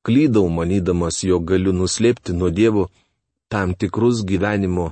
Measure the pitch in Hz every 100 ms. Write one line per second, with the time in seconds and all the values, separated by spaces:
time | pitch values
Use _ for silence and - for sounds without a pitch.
0 | - 123 151 107 90 82 85 98 90 87
1 | 85 - 95 90 80 92 95 92 92 -
2 | 113 123 - 87 90 85 113 104 90 _
3 | _ _ _ _ _ 107 95 90 101 107
4 | 120 117 98 98 101 104 95 90 82